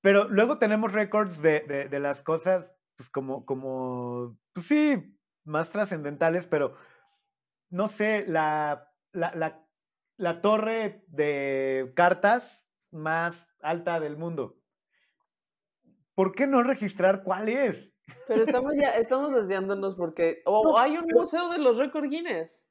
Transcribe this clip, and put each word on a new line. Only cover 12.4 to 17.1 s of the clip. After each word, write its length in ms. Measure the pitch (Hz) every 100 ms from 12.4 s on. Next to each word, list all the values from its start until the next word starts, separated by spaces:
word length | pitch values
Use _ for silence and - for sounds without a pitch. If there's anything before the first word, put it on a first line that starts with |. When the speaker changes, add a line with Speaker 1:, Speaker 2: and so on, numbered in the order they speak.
| 240 - _ _ _
Speaker 1:
más 560 | 160 156 165 170 170 _ _
alta 380 | 151 170 170 165
del 180 | 151 151
mundo. 400 | 170 165 117 _ _ _ _ _ _ _ _ _ _ _ _ _ _ _ _
¿Por 180 | - 190
qué 120 | 190 277
no 160 | 269
registrar 600 | 240 269 202 - 185